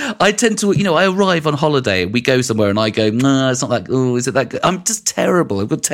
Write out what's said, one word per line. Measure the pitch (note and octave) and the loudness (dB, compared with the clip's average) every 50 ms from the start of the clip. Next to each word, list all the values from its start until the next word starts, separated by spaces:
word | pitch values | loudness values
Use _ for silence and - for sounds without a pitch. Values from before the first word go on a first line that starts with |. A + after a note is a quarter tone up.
| D4 B3 G#3 - | -4 -4 -2 0
I | F#3 - | 2 2
tend | - - B3 A3+ G#3 - | 2 2 0 0 0 0
to, | G#3 G3+ | 0 2
you | F3+ C#3+ G3+ | 2 2 2
know, | F#3 D3+ | 2 2
I | E3 F#3+ F#3+ | 2 2 2
arrive | F#3 G3+ G3 F#3 F3 D#3+ D3 | 2 2 2 2 2 0 0
on | D#3 D3 | -2 0
holiday | C3+ D#3+ D3+ D3 C3 A#2+ A2 F#2+ F#2 | 0 0 2 2 2 2 2 0 0
and | F2 F#2+ | 0 0
we | A2+ B2 | -2 -2
go | A#2+ C3+ B2+ B2+ | 0 2 2 2
somewhere | B2+ - A2 G#2+ G#2 G2+ | 0 0 0 0 0 2
and | G2+ G#2+ | 2 0
I | A2 A2 | 0 0
go, | - A#2 G#2+ A2 | 0 0 0 0
"Nah, | A2 B2 C3+ C#3 C3+ C3+ C3 C3 | 2 2 2 2 2 2 2 0
it's | B2+ - | -2 -2
not | C#3 A2+ | -2 -2
that, | A#2+ G#2 - - | -2 -4 -2 -2
oh, | B2+ C3 C3 B2 B2 | -2 0 0 0 0
is | B2 B2 C3 | -2 -2 -2
it | - | 0
that | C3+ B2 - | -2 -2 -2
good?" | - - | -4 -2
I'm | - E3+ F#3 F3+ F3+ | -2 -2 -2 -2 -2
just | - G#3+ - - | -4 -4 -4 -6
terrible. | - - F#3+ F3+ F#3+ F#3 F3 D3+ A2 G2+ G2 | -6 -4 -2 0 2 2 2 0 0 -2 -4
I've | G#2+ - | -4 -4
got | D#3 - | -4 -4
a | - - | -4 -4